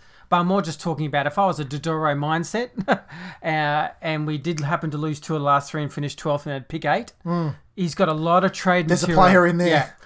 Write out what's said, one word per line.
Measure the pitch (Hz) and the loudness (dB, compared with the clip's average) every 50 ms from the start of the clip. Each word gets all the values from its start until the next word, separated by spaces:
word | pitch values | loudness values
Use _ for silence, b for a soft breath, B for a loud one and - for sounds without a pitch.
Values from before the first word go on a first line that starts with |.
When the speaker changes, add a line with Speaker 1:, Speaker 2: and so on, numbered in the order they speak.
| b b b b b b | b b b b b b
Speaker 1:
But | 180 175 | 0 2
I'm | 175 180 | 2 2
more | 190 202 160 | 0 0 -2
just | 160 151 - | -4 -6 -6
talking | - 175 156 135 156 143 | -4 -6 -4 -4 -4 -2
about | 131 143 139 147 | -2 -2 -2 -2
if | - 202 | 0 0
I | 202 | 0
was | 185 156 147 | 0 0 -2
a | 147 | -6
Dodoro | 123 147 143 - 160 160 156 156 151 143 143 | -8 -8 -8 -6 -4 -4 -2 0 0 0 0
mindset, | 147 151 160 170 165 - - 220 247 247 - 240 190 285 | 0 0 0 -2 -2 -4 -4 -6 -6 -6 -6 -6 0 0
<laughs> | 220 196 - - 147 170 180 180 - - - | 0 0 -2 -10 -18 -16 -14 -16 -14 -10 -6
uh, | 165 156 156 151 147 147 151 - - - - | -4 -2 0 0 0 0 0 -2 -4 -6 -8
and | - 160 156 151 151 151 | -6 -4 -4 -2 -2 -4
we | 151 143 | -4 -4
did | 131 170 175 151 | -4 -4 -4 -4
happen | 139 143 175 170 170 156 | -4 -2 -4 -2 -4 -4
to | 147 147 | -4 -4
lose | 156 156 147 147 | -4 -4 -6 -6
two | - - 160 | -6 -4 -4
of | 151 | -2
the | 143 | 2
last | 143 143 139 139 - | 2 2 2 2 -2
three | - 156 147 | -6 -6 -6
and | 139 - | -6 -6
finish | - 147 139 - | -6 -6 -6 -6
twelfth | - - 160 143 147 - 151 | -6 -4 -2 -2 -2 -2 -6
and | 139 | -8
had | 135 127 - | -8 -8 -8
pick | 160 156 156 | -8 -4 -2
eight, | 147 151 214 240 - - _ - | -2 -2 -2 -4 -8 -16 _ -6
Speaker 2:
Mm. | 170 175 175 165 151 - - - _ - | -4 -2 -2 -2 -4 -6 -8 -12 _ -6
Speaker 1:
he's | 202 180 160 143 | -4 -4 -2 0
got | - 196 170 | 0 0 2
a | 156 | 2
lot | 156 160 170 170 185 185 | 0 2 4 4 4 4
of | 185 | 2
trade | 190 - - 185 175 180 165 156 | 0 0 0 2 2 2 4 2
Speaker 2:
There's | 175 139 165 | 0 0 2
a | 180 | 2
Speaker 1:
material. | 165 180 185 180 | 6 6 8 8
Speaker 2:
player | 190 180 175 170 | 8 8 6 6
in | 170 170 | 4 2
there. | 175 175 | 2 4
Speaker 1:
Yeah. | 160 147 127 - - - B | 4 2 2 0 -8 -20 B